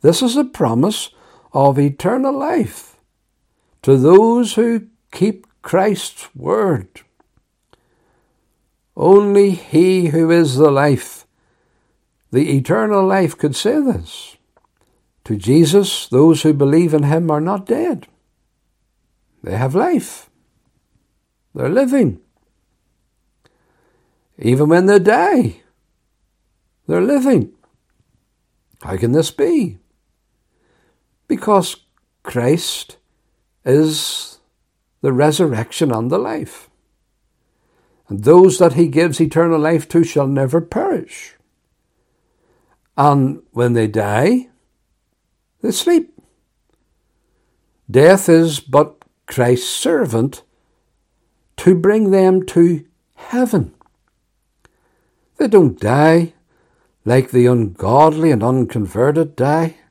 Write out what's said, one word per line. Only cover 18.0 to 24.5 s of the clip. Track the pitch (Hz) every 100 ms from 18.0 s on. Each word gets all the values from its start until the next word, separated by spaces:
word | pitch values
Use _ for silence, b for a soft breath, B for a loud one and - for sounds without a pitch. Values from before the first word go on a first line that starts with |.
| - _ _ _ _ _ _ _ _ _ _ _ _ _
They | - 98
have | 131
life. | 160 330 320 - - _ _ _ _ _ _ _ _ _ _ _ _ _ -
They're | 127
living. | 208 269 269 175 90 _ _ _ _ _ _ _ _ _ _ _ _ _ _ _ _ _ _ _ _ _ _
Even | 110